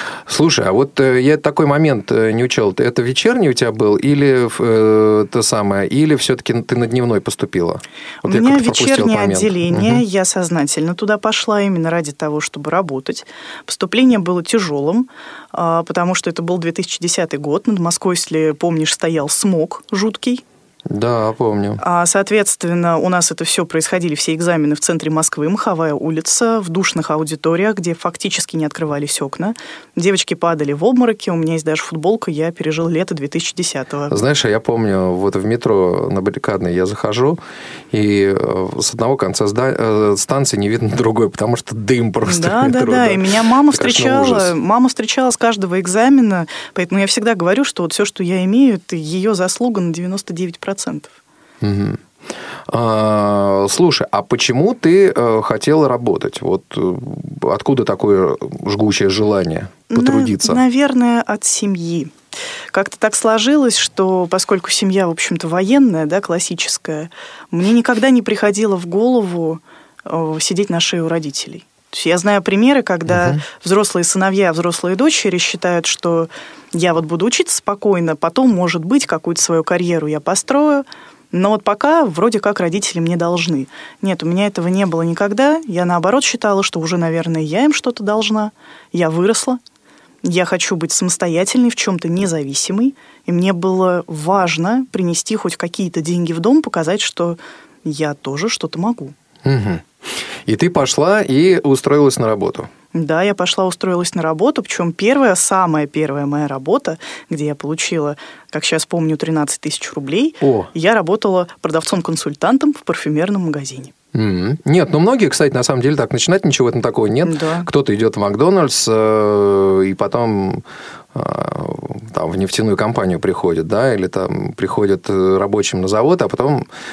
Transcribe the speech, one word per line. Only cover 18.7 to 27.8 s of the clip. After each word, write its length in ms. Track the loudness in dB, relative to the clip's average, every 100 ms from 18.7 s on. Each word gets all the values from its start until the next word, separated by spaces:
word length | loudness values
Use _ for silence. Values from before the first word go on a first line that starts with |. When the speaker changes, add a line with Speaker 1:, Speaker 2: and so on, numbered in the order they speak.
| 0 -2
Speaker 2:
стоял 340 | -2 -2 -2 -2
смог 560 | 0 2 0 -2 -6 -6
жуткий. 540 | -2 -2 -2 -4 -4 -6 _ _ _ -8
Speaker 1:
Да, 460 | -2 0 0 -2
помню. 460 | 0 0 0 -2 -2
Speaker 2:
А, 240 | 0 0 2
соответственно, 920 | 0 0 0 0 -2 -2 0 0 0
у 100 | 0
нас 220 | 0 0
это 120 | -2
все 220 | -2 -2 -2
происходили, 480 | -2 -2 -2 -2
все 220 | -2 -4 -2
экзамены 400 | 0 0 0 0
в 40 |
центре 300 | -2 -2 -2
Москвы, 400 | 0 -2 -2 -2
Маховая 460 | -2 -2 -2 -2 -2
улица, 680 | -2 -4 -2 0 0 0
в 80 | -2
душных 400 | -2 -2 -2 -2
аудиториях, 680 | -2 -4 -4 -2 0 0
где 180 | -2